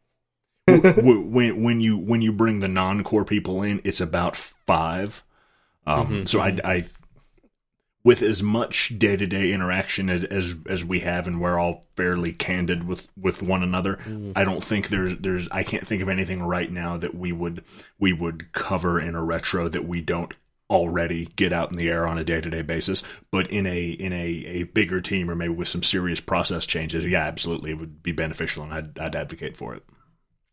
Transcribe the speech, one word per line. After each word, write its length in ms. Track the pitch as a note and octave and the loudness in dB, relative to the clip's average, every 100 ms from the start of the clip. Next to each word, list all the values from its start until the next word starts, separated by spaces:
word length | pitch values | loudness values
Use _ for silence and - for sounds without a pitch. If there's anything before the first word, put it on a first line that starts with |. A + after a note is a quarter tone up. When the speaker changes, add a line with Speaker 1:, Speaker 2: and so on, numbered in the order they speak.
| _ _ _ _ _ _ - | _ _ _ _ _ _ 8
Speaker 1:
<laughs> 0 | |
w-, 260 | F3 F#3 | 10 10
w-, 260 | - B2+ A2 | 8 8 8
when, 420 | F2 B2 A#2+ G2+ | 6 4 4 4
when 160 | A#2 A#2 | 2 4
you, 180 | A2+ G#2 | 4 4
when 220 | G2 A#2 | 4 2
you 120 | A2 | 4
bring 280 | G#2 A2+ G#2 | 4 4 4
the 80 | F#2+ | 2
non-core 560 | F#2 F#2 G2+ F#2+ G#2+ | 2 4 2 2 2
people 400 | F#2+ G#2 F#2+ F#2 | 2 0 0 -2
in, 160 | G2+ G2+ | 0 -2
it's 180 | G2 - | -2 -2
about 360 | E2+ F2 F2 - | 0 0 0 -2
five. 880 | - - - D#3+ - F3 G#2 - - _ _ _ _ _ | -10 -6 2 2 2 -2 -6 -8 -20 _ _ _ _ _
Um, 220 | D2+ D2+ C#2+ | -2 0 0
Speaker 2:
Mm-hmm. 200 | G#2 F#2 | -2 0
Speaker 1:
so 140 | - | 0
I, 160 | F#2+ F#2 | 2 0
I, 220 | F2+ F#2 F2 - - - _ _ _ _ _ _ _ _ | 0 -2 -4 -12 -20 -20 _ _ _ _ _ _ _ _
with 180 | A#2+ A2+ | 6 8
as 200 | G#2+ F#2+ | 6 2
much 500 | G#2 A2+ A#2+ - - G#2+ | 2 0 0 -2 -2 2
day-to-day 540 | G#2 G2 G2 G2 G2 | 2 4 0 0 2
interaction 560 | G2 F#2 F#2 F#2+ - F#2+ | 2 0 0 -2 -2 0
as, 120 | F2+ | 0
as, 300 | F2+ G2 F2 E2 E2 | -2 -2 -2 -4 -6
as 160 | F#2 | -4
we 160 | F2 F2+ | -2 -2
have, 260 | F2 F2 F2+ | -2 -2 -2
and 140 | E2+ | -2
we're 180 | F2 F2 | 0 2
all 240 | E2+ E2+ - - | 0 -2 -8 -2
fairly 360 | F2+ F2+ E2+ | 0 0 -2
candid 540 | - - F2+ F2 E2+ F2 | -4 -4 -2 0 -2 -2
with, 200 | F2+ - - | -8 -10 -4
with 220 | F#2 - | -4 -2
one 200 | F#2 F#2 | 0 0
another, 340 | F2+ F#2 F#2+ F#2+ | 2 0 0 -4
Speaker 2:
Mm. 360 | A2 G#2+ G2+ F#2+ | -8 -10 -4 0
Speaker 1:
I 80 | |
don't 180 | G2 F#2 | 0 0
think 260 | - G#2 - | -2 -2 0
there's, 280 | G2 F#2 E2+ | 0 0 -2
there's, 320 | F#2+ F2+ F2 | -2 -2 -2
I 120 | F#2+ | -4
can't 240 | F#2 A2+ - | -4 -4 -4
think 160 | G2+ | -4
of 60 | F#2+ | -2
anything 340 | F#2+ F2+ F#2 | -2 -2 -4
right 280 | F2 F2+ - | -2 -2 -2
now 280 | F2+ E2+ E2+ | -4 -6 -4
that 160 | - | -6
we 180 | F2+ F2+ | -6 -6
would, 320 | E2+ F2 E2+ - - - - | -4 -4 -6 -14 -20 -16 0
we 140 | G2 | 2
would 400 | E2 E2+ E2 - | 2 -2 -6 -8
cover 480 | - - F#2 F2 E2+ | -8 -2 -2 0 0
in 140 | E2 | -2
a 100 | E2 | -4
retro 440 | D#2+ E2 - F#2 E2+ | -2 -2 -2 -2 -2
that 180 | D#2+ E2 | -4 -4
we 160 | F2 | -4
don't 300 | D#2 E2+ F2 - _ _ - | -2 -4 -4 -12 _ _ 0
already 540 | F#2 F2 F2 E2+ E2+ E2+ - | 0 2 0 -2 -2 -6 -2
get 140 | F2+ | 0
out 220 | E2+ E2 | 0 -2
in 60 | F2 | -2
the 100 | E2 | -2
air 180 | E2+ E2+ | 0 -2
on 120 | E2 | -2
a 60 | |
day-to-day 360 | D#2+ D#2+ D#2+ E2 | -2 -4 -4 -6
basis. 420 | D2+ E2 F#2 F#2+ - - - | -4 -4 -2 -2 -4 -16 -4
But 200 | F#2+ F2+ | -2 -2
in 160 | G2+ F#2+ | -2 -2
a, 220 | F2 E2+ | -2 -4
in 240 | - F#2+ | -6 -6
a, 140 | F2+ E2+ | -6 -6
a 360 | E2 - F2+ | -6 -8 -8
bigger 360 | F2 - F2 F#2 | -4 0 0 -2
team, 300 | F2 G2 F2 | -2 -2 -2
or 40 | |
maybe 200 | E2+ E2+ | -2 -4
with 140 | E2+ E2+ | -4 -4
some 140 | F2 | -2
serious 380 | - F#2 F2+ E2 | 0 0 0 -4
process 460 | - F2+ E2 E2+ - | -2 -2 0 -2 -4
changes, 400 | E2 D#2 E2 E2 | -4 -4 -4 0
yeah, 180 | F2 | 0
absolutely, 460 | D2+ D#2 E2+ D#2+ D2+ | 0 -4 -4 -4 -6
it 80 | D#2 | -8
would 240 | D#2+ - | -10 -10
be 100 | - | -6
beneficial, 500 | D#2 D#2+ - E2 D#2 | -4 -4 -4 -6 -6
and 120 | D2+ | -8
I'd, 240 | D#2+ D#2 - | -10 -10 -8
I'd 180 | D#2 D#2 | -6 -6
advocate 400 | D2+ - C#2+ - | -8 -10 -12 -10
for 180 | A#1 | -12
it. 80 | G#1+ - _ _ _ _ _ _ | -12 -18 _ _ _ _ _ _